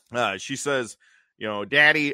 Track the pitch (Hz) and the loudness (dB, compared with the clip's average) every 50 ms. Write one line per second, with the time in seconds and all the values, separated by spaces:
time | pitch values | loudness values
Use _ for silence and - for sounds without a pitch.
0 | _ _ 117 123 117 101 98 95 - - 135 - - 143 139 131 120 107 - _ | _ _ -4 -2 -2 -2 -2 -4 -8 -8 -8 -6 -4 -2 -2 -2 -2 -6 -10 _
1 | _ _ _ _ _ _ _ - 107 107 104 104 104 101 139 147 151 151 156 156 | _ _ _ _ _ _ _ -10 -8 -6 -6 -6 -4 0 4 4 6 6 4 4
2 | 147 143 | 0 -4